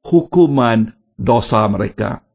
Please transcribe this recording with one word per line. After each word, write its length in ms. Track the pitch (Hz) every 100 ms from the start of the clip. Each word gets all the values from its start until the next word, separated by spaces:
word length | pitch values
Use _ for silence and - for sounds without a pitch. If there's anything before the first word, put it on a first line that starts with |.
hukuman 920 | - 170 160 175 165 139 120 113 110 - _ -
dosa 480 | 110 117 - 110 107
mereka. 560 | 98 101 - 107 - _